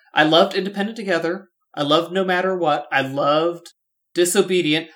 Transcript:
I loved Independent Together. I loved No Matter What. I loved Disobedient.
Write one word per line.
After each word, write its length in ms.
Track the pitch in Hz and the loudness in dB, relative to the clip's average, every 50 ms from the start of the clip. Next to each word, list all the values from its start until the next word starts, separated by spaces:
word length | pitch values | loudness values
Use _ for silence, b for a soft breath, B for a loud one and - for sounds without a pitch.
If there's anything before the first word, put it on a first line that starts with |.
| b b b | b b b
I 100 | 147 156 | 0 2
loved 300 | 156 - 254 294 - - | 4 4 4 4 2 0
Independent 420 | 196 185 202 - 196 196 220 226 | -4 -4 -4 -4 -6 -6 -6 -8
Together. 520 | 240 202 196 170 165 165 165 180 202 - _ _ _ _ _ - | -8 -4 -2 -2 -2 -2 -4 -6 -6 -10 _ _ _ _ _ -8
I 80 | 147 | -4
loved 300 | 147 143 151 170 170 165 | 0 2 2 2 2 0
No 120 | 180 196 190 | -2 -2 0
Matter 320 | 185 180 180 185 190 190 | 0 0 0 0 -2 -2
What. 300 | 180 165 151 147 151 - - | 0 0 0 0 0 -2 -2
I 120 | 147 139 | -2 -2
loved 640 | 135 131 139 143 143 143 151 156 165 175 170 170 - - _ _ _ _ _ _ _ _ - | -2 -2 -2 -2 0 0 2 2 0 -2 -2 -6 -12 -20 _ _ _ _ _ _ _ _ -2
Disobedient. 720 | 170 175 175 - 202 180 175 185 175 160 151 151 160 156 B B | 0 0 2 2 2 2 2 2 0 2 2 0 -2 -2 B B